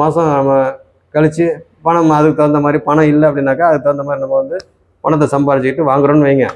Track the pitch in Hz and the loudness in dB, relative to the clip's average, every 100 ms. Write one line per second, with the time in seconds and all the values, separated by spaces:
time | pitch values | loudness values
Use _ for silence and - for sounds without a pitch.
0 | 156 160 156 139 135 135 131 - _ _ | 0 0 0 0 0 0 0 -6 _ _
1 | _ 151 160 156 170 151 - _ 165 170 | _ 0 0 0 -2 -4 -12 _ -2 2
2 | 160 151 156 147 151 147 143 139 143 151 | 2 2 2 2 0 2 0 -2 0 2
3 | 151 147 151 139 135 139 170 147 143 143 | 2 2 2 0 -2 0 0 2 0 -4
4 | 143 139 135 135 135 185 - _ _ _ | -6 -6 -2 -2 -2 -8 -12 _ _ _
5 | 151 156 143 139 143 135 131 135 147 139 | -2 0 0 0 0 0 -2 -2 0 0
6 | 143 151 139 139 107 | 2 2 2 0 -2